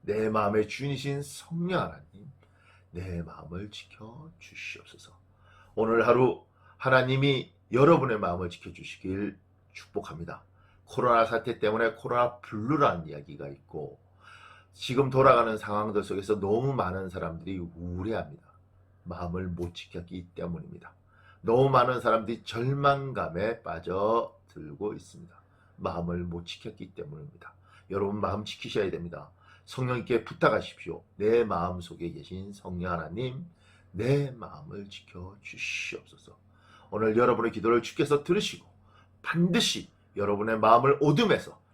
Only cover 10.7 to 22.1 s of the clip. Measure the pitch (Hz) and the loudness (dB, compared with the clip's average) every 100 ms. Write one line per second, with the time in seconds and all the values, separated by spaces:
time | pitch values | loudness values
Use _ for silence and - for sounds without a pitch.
10.7 | _ _ - 123 117 113 113 123 113 107 | _ _ 0 4 4 4 2 -2 0 0
11.7 | 110 113 - - 123 120 - - 107 113 | 2 0 -2 -2 0 0 -2 -10 -6 -2
12.7 | 151 135 87 78 76 73 73 71 71 _ | 2 2 2 -8 -12 -12 -12 -12 -12 _
13.7 | 78 73 - _ _ - - - - _ | -12 -12 -14 _ _ -20 -20 -20 -20 _
14.7 | - - 127 135 131 135 123 117 107 - | -14 -2 2 4 6 8 8 4 -2 -4
15.7 | 104 110 104 95 98 98 104 98 110 135 | -2 0 -2 -2 -6 0 0 2 2 2
16.7 | 127 92 92 95 90 82 82 85 95 85 | 0 -2 -4 -6 -6 -6 -6 -8 -6 -8
17.7 | 85 87 90 101 104 76 - _ _ _ | -10 -8 -6 -4 -4 -6 -14 _ _ _
18.7 | _ _ _ 87 87 87 87 92 87 87 | _ _ _ -14 -10 -6 -4 -6 -6 -8
19.7 | 87 - 87 85 92 90 - 87 80 - | -10 -14 -14 -12 -14 -12 -10 -8 -8 -10
20.7 | - - _ _ _ - _ - 120 135 | -18 -20 _ _ _ -20 _ 2 4 6
21.7 | 131 127 123 117 | 4 4 2 2